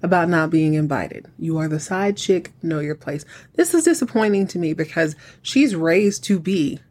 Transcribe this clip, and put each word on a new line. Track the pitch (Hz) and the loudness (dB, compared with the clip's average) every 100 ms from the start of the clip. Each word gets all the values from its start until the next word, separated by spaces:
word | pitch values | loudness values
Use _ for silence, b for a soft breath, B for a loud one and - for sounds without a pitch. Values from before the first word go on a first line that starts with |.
about | 175 180 170 | 2 2 2
not | 170 160 | 2 2
being | 165 156 | 2 2
invited. | 156 151 135 85 - - - | 2 0 -2 -6 -10 -18 -10
You | 160 160 | -6 -4
are | 156 | -2
the | 156 | -4
side | - 185 202 202 | -4 -2 -2 -2
chick, | - 185 170 - | 0 0 0 -10
know | 170 156 | -6 -4
your | 147 | -4
place. | 151 - 147 - B B | -8 -8 -10 -10 B B
This | - 339 | -2 2
is | 339 | 4
disappointing | 320 330 247 226 220 202 190 | 2 2 0 0 2 2 0
to | 175 | -2
me | 165 | -4
because | 160 156 - 160 151 B B | -2 -4 0 -2 -2 B B
she's | - 262 285 | -2 2 2
raised | 185 165 175 208 196 | 2 2 4 2 0
to | - 196 | 0 0
be | 160 190 139 - _ | 0 0 -2 -4 _